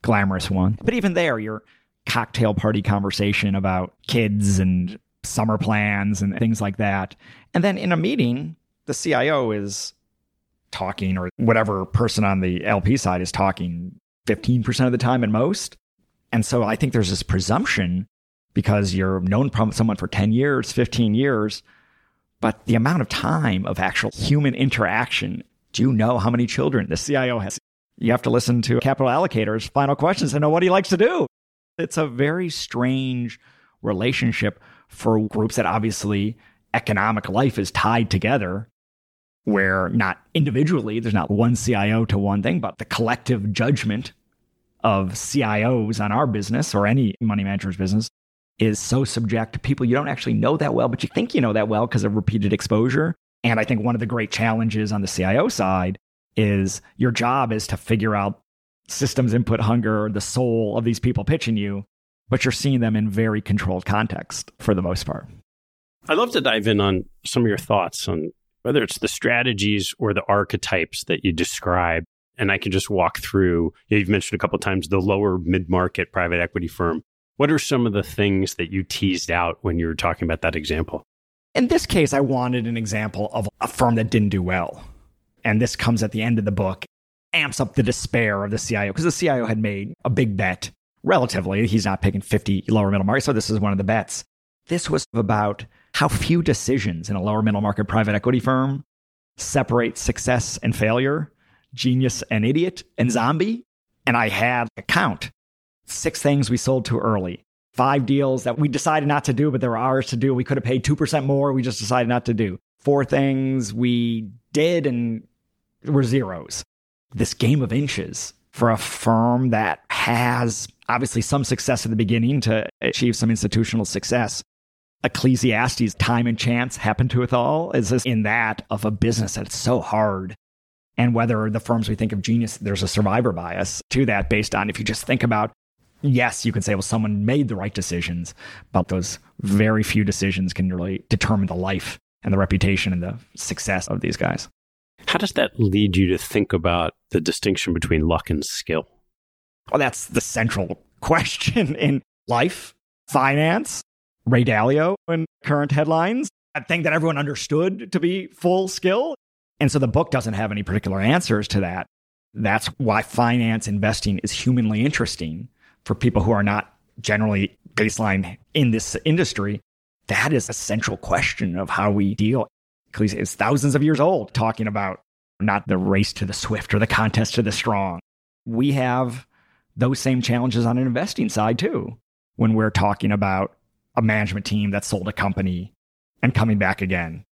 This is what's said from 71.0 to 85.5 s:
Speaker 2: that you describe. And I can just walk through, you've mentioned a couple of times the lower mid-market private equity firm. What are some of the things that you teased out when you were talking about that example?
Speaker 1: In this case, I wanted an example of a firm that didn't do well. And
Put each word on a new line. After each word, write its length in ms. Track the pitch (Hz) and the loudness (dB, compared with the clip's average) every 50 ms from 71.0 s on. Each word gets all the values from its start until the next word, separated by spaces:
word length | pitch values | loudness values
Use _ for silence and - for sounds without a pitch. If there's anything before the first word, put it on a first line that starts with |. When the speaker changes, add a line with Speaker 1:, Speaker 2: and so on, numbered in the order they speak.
| - | -4
Speaker 2:
that 200 | - 85 - - | -2 -4 0 0
you 80 | 92 | 0
describe. 720 | 82 78 87 - - - - 90 90 90 87 85 82 82 82 - _ _ _ _ _ | 0 0 -2 -4 -4 -6 -2 0 2 2 2 0 0 -2 -4 -8 _ _ _ _ _
And 140 | - 113 98 | -2 0 0
I 80 | 98 95 | 0 0
can 140 | - 104 | -2 -2
just 180 | 95 98 - - | -2 -2 -2 0
walk 280 | 104 92 87 82 - - | 0 2 2 2 0 -4
through, 540 | - - - 98 95 90 87 85 82 78 - _ _ _ | -10 -2 0 2 2 4 2 2 0 -2 -4 _ _ _
you've 200 | 107 104 98 90 | 0 0 2 2
mentioned 280 | 104 98 - - - | 0 0 0 -4 -4
a 40 | 90 | -2
couple 160 | - - - | -2 -2 -2
of 60 | 92 | -2
times 260 | - 101 95 95 80 80 | -2 -2 -2 -2 -2 0
the 100 | 98 95 | 0 0
lower 400 | 92 101 95 98 104 101 92 92 | 2 2 2 2 2 0 0 0
mid-market 720 | 80 85 92 92 87 78 90 90 90 92 - - 87 - | 0 0 0 0 0 0 0 0 0 0 -2 -4 -6 -2
private 280 | - 92 87 85 87 87 | -2 -2 0 0 0 0
equity 260 | 87 85 - - 85 | -2 -2 -2 -6 -6
firm. 360 | 80 - - 92 82 80 80 - _ _ _ _ _ _ | -6 -4 -2 -2 -2 -2 -2 -6 _ _ _ _ _ _
What 140 | - 139 147 | 0 2 2
are 80 | 156 147 | 2 0
some 280 | - - 147 127 120 | 0 0 0 0 0
of 60 | 113 | 2
the 100 | 101 101 | 0 -2
things 540 | 95 - - - 101 101 98 95 95 92 - | -4 -4 -2 0 2 2 4 2 0 -2 -2
that 160 | - 90 82 | -6 -8 -4
you 100 | 95 95 | -4 -6
teased 480 | 90 - - - 104 98 90 85 - - | -4 -4 -4 -2 0 0 0 -2 -2 -2
out 280 | 85 87 87 85 85 - | 0 0 0 0 -4 -4
when 160 | - 95 82 82 | -4 -2 -2 0
you 80 | 82 | -2
were 80 | 82 80 | -2 -2
talking 320 | - - 87 82 - 90 | -2 -2 -2 -2 -2 -2
about 160 | 82 80 - | -4 -2 -2
that 140 | - 82 78 | -2 -2 -2
example? 480 | 85 76 73 78 80 82 - - - - _ _ _ _ _ _ _ _ _ _ | -2 -4 -2 -2 -2 -2 -4 -6 -12 -12 _ _ _ _ _ _ _ _ _ _
Speaker 1:
In 140 | - 247 247 | 0 2 2
this 180 | 339 320 - | 2 0 2
case, 260 | - - 185 151 135 | 2 2 2 2 2
I 80 | - 139 | 2 0
wanted 460 | 143 120 135 123 123 123 123 123 110 | 0 0 0 0 0 0 0 -2 -2
an 100 | 117 117 | -2 -4
example 540 | 113 113 101 104 107 107 104 - 98 104 - | -4 -4 -4 -4 -4 -4 -4 -4 -4 -6 -4
of 160 | - - 104 104 - _ | -4 -4 -4 -4 -6 _
a 80 | - 117 | -10 -8
firm 260 | - - 131 120 117 | 0 2 2 4 4
that 160 | 113 107 - | 2 0 2
didn't 200 | - 113 104 101 | 2 2 2 2
do 120 | 98 95 | 2 0
well. 420 | 87 90 92 92 85 - - - - - - - _ _ _ _ _ _ _ _ - | 0 0 0 -2 -2 -4 -8 -12 -20 -20 -20 -20 _ _ _ _ _ _ _ _ -2
And 160 | 113 | 0